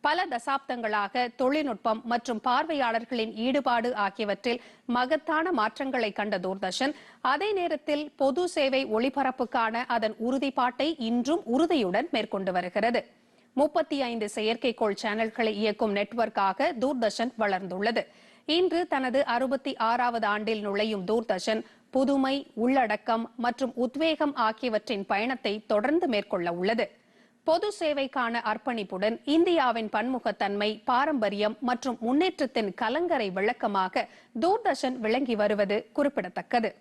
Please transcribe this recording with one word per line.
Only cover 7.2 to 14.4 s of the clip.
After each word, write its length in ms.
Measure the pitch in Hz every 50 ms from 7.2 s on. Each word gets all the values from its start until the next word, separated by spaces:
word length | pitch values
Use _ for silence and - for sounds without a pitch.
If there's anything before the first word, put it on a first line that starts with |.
| - 254
அதே 160 | 269 294 392 427 427 381
நேரத்தில் 440 | 349 339 320 294 - - 294 285 302 294 _ -
பொது 240 | 269 269 262 330 359 349 -
சேவை 260 | 330 285 269 262 269 269 233 214
ஒளிபரப்புக்கான 880 | 220 240 277 254 277 269 262 254 - 247 226 - 254 226 220 220 233 254 - 240
அதன் 200 | 233 220 220 214 - 220
உறுதிப்பாட்டை 600 | 240 262 277 294 277 - - 247 247 247 - 262 311 330 - 240 226
இன்றும் 320 | 233 240 233 254 330 359 - 220 233
உறுதியுடன் 560 | 277 330 330 359 294 214 180 180 208 277 339 -
மேற்கொண்டு 380 | 233 214 - - 196 190 185 180
வருகிறது. 440 | 180 180 180 - 214 196 233 240 226 - - - _ _ _ _ _ _ _ _ 262
முப்பத்தி 360 | 285 302 302 349 311 - 302 277 262 240
ஐந்து 180 | 233 226 214 208 -
செயற்கைக்கோள் 640 | 220